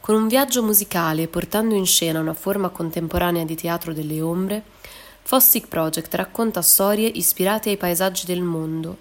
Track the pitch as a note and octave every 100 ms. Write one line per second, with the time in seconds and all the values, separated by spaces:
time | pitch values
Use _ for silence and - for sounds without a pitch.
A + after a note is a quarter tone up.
0 | - A3 A3 B3+ C#4 B3 A3 G#3 G3+ F3+
1 | E3 D#3 E3 F3 F3 G#3 A3+ G#3 F#3 -
2 | E3 D#3+ D#3+ D#3+ - G3+ F#3 - E3+ E3
3 | E3 F3 F3 E3+ D#3+ D#3+ E3+ E3+ E3+ D#3
4 | D3+ D#3 D#3+ F3 F#3+ G#3 A3 - - -
5 | - - - C4 - A#3 - D#3+ D#3+ D#3+
6 | D#3+ F#3+ F#3 - A3+ G#3 E3+ - G3+ G#3
7 | A3+ A3+ F3 - F#3 G#3+ G#3+ G3+ F3+ E3+
8 | F#3+ F#3 F3+ F3+ F3 E3 D#3+ D#3+ D#3+ F#3